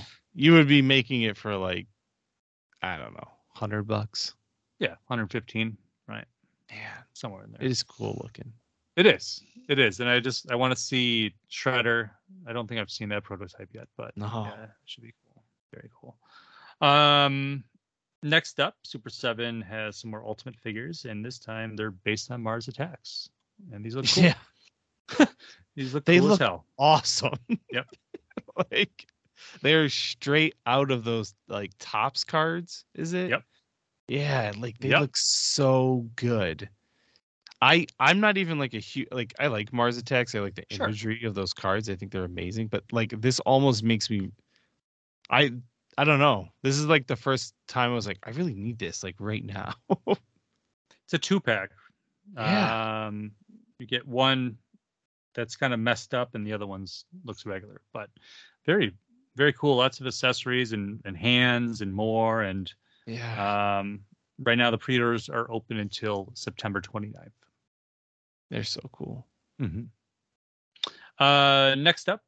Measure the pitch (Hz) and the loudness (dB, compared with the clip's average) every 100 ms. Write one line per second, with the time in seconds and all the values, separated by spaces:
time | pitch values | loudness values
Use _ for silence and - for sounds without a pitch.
0 | 101 - _ - 147 165 143 143 135 135 | -12 -20 _ 2 8 8 10 6 6 4
1 | 117 127 113 101 110 101 92 92 - _ | 2 -2 -2 -4 -6 -4 -2 -4 -8 _
2 | _ _ _ _ _ _ _ _ 92 82 | _ _ _ _ _ _ _ _ -8 -8
3 | 55 50 - _ _ - 104 107 107 107 | -12 -16 -20 _ _ -10 -6 -4 -2 -4
4 | 107 - - - _ _ _ _ 156 - | -4 -8 -10 -12 _ _ _ _ -6 -6
5 | - 123 104 117 107 110 110 107 _ _ | -6 -6 -4 -8 -6 -6 -6 -8 _ _
6 | - 110 117 _ _ _ _ - - - | -16 -16 -16 _ _ _ _ -18 -16 -18
7 | - - 117 95 107 107 131 123 - - | -20 -16 -14 -14 -18 -4 -2 -2 -4 -8
8 | 107 101 117 - - 110 _ _ _ - | -8 -8 -10 -16 -18 -20 _ _ _ 6
9 | 180 104 - - - - - 139 117 87 | 6 6 -2 -14 -16 -18 -2 2 4 2
10 | 123 123 123 120 - 120 127 123 - 127 | 0 0 0 -6 -4 0 0 -2 -2 0
11 | 123 117 107 - _ - 135 123 117 117 | 0 0 -2 -6 _ -6 -2 0 2 0
12 | 107 - _ - 151 117 113 117 101 - | -2 -12 _ -18 -10 -8 -6 -6 -8 -8
13 | 107 104 - 95 95 - 98 113 - - | -6 -6 -6 -12 -14 -18 -20 -20 -18 -14
14 | 113 - 104 117 107 107 113 _ - - | -14 -10 -8 -8 -8 -12 -20 _ -20 -20
15 | 113 _ _ _ _ _ _ - 107 _ | -20 _ _ _ _ _ _ -20 -20 _
16 | 123 - _ - - - - _ 143 147 | -20 -20 _ -20 -20 -20 -20 _ 6 8
17 | 147 143 139 139 139 139 - _ _ _ | 8 6 4 2 -4 -6 -10 _ _ _
18 | _ _ 147 160 - - 156 - - 127 | _ _ 0 0 0 -2 -2 -4 -16 -16
19 | 117 - 127 113 117 117 95 110 107 101 | -14 -6 -4 -4 -4 -6 -8 -8 -8 -10
20 | 113 107 113 107 131 110 117 107 139 165 | -12 -10 -10 -10 -12 -12 -10 -10 -10 -12
21 | 123 107 117 - - 110 113 107 107 92 | -10 -10 -10 -12 -12 -10 -8 -6 -8 -4
22 | 107 110 - 123 113 113 113 - 92 - | -4 -4 -6 -8 -4 -6 -6 -8 -10 -10
23 | - - - _ _ _ 196 101 110 123 | -14 -14 -14 _ _ _ -18 -12 -8 -2
24 | 127 - 170 - - _ _ _ _ _ | 0 6 6 6 -6 _ _ _ _ _
25 | - - 285 - - - _ - 131 143 | -2 4 4 4 -20 -20 _ -10 -6 -2
26 | 143 175 185 196 120 85 - - 143 156 | 6 8 8 6 4 0 -10 4 6 6
27 | - - - 147 - 233 - 123 131 - | 4 -2 -2 -4 -4 -6 -2 -6 -6 -12
28 | _ - _ - - - 180 123 - - | _ -20 _ -14 -6 -4 0 0 0 -4
29 | - _ _ _ - - 135 160 147 - | -20 _ _ _ -20 -2 4 4 4 0
30 | - - 139 147 156 - - 131 139 127 | -6 -6 0 2 2 0 0 2 2 0
31 | 113 113 104 - - 101 101 - - 107 | 0 -2 -4 -12 -8 -8 -8 -12 -6 -2
32 | 127 - - 160 160 170 175 - _ - | -2 -4 -2 0 0 -4 -8 -16 _ -10
33 | 165 180 180 - - _ _ _ _ _ | -6 -4 -2 -4 -6 _ _ _ _ _
34 | - 135 147 135 107 104 120 113 107 135 | -6 -4 -2 -2 -2 -6 -10 -6 2 2
35 | 143 - - - - - 135 131 131 127 | 2 -2 -2 -2 -2 2 4 4 2 0
36 | 117 117 123 117 90 80 98 _ _ _ | -4 -4 -2 0 -2 -4 -12 _ _ _
37 | _ _ _ _ - - 127 170 - - | _ _ _ _ -20 2 6 6 2 2
38 | 135 185 214 196 175 156 131 117 - 135 | 4 6 4 2 0 -2 -2 -4 -8 -8
39 | - 127 120 - 143 107 107 123 120 120 | -6 -6 -6 -2 -2 0 -2 0 0 0
40 | 120 131 120 110 101 98 - 104 107 107 | -2 0 0 -4 -6 -8 -12 -6 -4 -4
41 | 110 113 117 98 95 - 98 101 104 92 | -4 -4 -4 -4 -4 -4 -2 -2 -2 -8
42 | 98 95 90 87 87 113 110 101 - 117 | -8 -6 -6 -6 -6 -4 -4 -6 -4 -2
43 | 110 110 123 123 - 135 139 110 113 110 | -2 0 0 0 4 6 6 4 2 0
44 | - 107 95 - _ _ _ _ _ _ | 0 -4 -4 -10 _ _ _ _ _ _
45 | _ _ - 127 143 123 - _ _ - | _ _ 0 2 2 0 -12 _ _ 0
46 | 147 143 147 107 80 _ 135 139 151 156 | 4 6 6 4 -2 _ -2 0 4 2
47 | 127 127 - 131 - - - 127 120 120 | 2 -4 -2 -2 -4 -14 -6 0 0 0
48 | 104 101 - 127 180 98 110 113 87 - | -4 -8 -10 -6 -6 -4 -8 -6 -8 -8
49 | 95 90 101 107 101 98 - - - - | -12 -10 -6 -6 -8 -10 -10 -12 -2 -2
50 | - - _ _ _ _ _ _ _ _ | 0 -2 _ _ _ _ _ _ _ _
51 | - 160 - 196 127 107 95 _ _ _ | -6 -6 0 0 2 -2 -4 _ _ _
52 | _ _ 202 165 110 208 180 113 110 110 | _ _ -16 -6 0 2 2 0 -2 -4
53 | 107 104 107 104 _ - _ - 117 123 | -6 -8 -10 -14 _ -20 _ -20 -6 -6
54 | 139 123 135 131 127 113 _ _ _ _ | -2 0 2 2 -2 -8 _ _ _ _
55 | _ _ _ - 113 - 135 117 117 113 | _ _ _ -10 -10 -4 -2 0 0 0
56 | - 127 123 117 104 107 101 95 92 - | -2 -4 -4 -6 -8 -6 -8 -10 -12 -16
57 | - 180 156 - 107 98 104 - _ 117 | -20 -18 -16 -14 -10 -12 -12 -20 _ -14
58 | 104 _ - - - _ - 196 117 90 | -14 _ -20 -20 -20 _ 0 2 2 -4
59 | _ _ _ 123 147 - 147 127 131 - | _ _ _ 0 2 2 2 4 2 0
60 | 127 - 127 127 131 123 120 110 101 107 | -8 -2 0 0 -2 -2 -2 -4 -6 -8
61 | 98 90 117 123 123 120 120 107 101 95 | -12 -4 2 4 4 2 -2 -4 -4 -2
62 | 110 113 113 113 101 95 90 - _ _ | 0 2 2 0 -2 -4 -8 -12 _ _
63 | - 117 117 110 101 101 101 101 101 101 | -12 -10 -8 -2 0 2 0 0 -4 -10
64 | 104 _ _ - 127 120 120 113 - 127 | -16 _ _ -4 2 4 4 0 0 0
65 | 120 117 - 123 117 113 - 113 101 - | 2 0 -2 -6 -4 -8 -6 -6 -6 -6
66 | 107 101 98 - - - 110 98 98 107 | -4 -4 -6 -12 -12 -8 -6 -6 -6 -8
67 | 107 - 90 _ _ _ _ _ _ _ | -10 -14 -20 _ _ _ _ _ _ _
68 | _ _ _ _ _ 113 107 - - - | _ _ _ _ _ -10 -8 -10 -12 -14
69 | - 131 - _ _ - 110 90 117 _ | -12 -12 -16 _ _ -10 -8 -8 -12 _
70 | _ _ _ _ _ _ _ _ - - | _ _ _ _ _ _ _ _ -12 -12
71 | - - 139 143 139 139 135 135 156 170 | -16 2 4 6 6 6 4 4 2 0
72 | - 214 | -2 -4